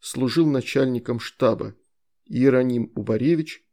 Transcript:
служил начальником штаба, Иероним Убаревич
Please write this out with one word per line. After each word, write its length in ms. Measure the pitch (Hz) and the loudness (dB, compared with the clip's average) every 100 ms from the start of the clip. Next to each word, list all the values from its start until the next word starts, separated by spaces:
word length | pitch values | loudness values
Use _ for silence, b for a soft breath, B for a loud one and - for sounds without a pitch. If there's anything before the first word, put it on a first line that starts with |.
служил 460 | - - 127 160 160 | -10 -4 -2 2 2
начальником 720 | 135 120 143 131 123 120 120 | 2 0 0 0 0 -4 -6
штаба, 560 | - _ 127 113 107 - _ _ _ _ | -8 _ 0 0 -6 -12 _ _ _ _
Иероним 680 | _ 117 131 127 127 120 113 - | _ 2 4 4 2 -2 -4 -8
Убаревич 680 | 104 110 131 165 156 - _ | -4 0 2 0 -2 -10 _